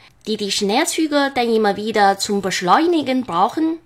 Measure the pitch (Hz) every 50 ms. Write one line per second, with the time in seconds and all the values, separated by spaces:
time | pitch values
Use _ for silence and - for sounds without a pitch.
0 | - - _ _ _ 214 220 208 208 196 - - 208 196 214 269 339 - - 339
1 | 320 294 294 285 277 269 277 254 240 233 226 220 214 202 190 202 208 226 214 214
2 | 202 196 190 190 - - 202 202 190 185 180 - 185 180 196 277 320 349 349 311
3 | - 262 254 262 - - 165 175 196 240 - 330 320 320 330 330 -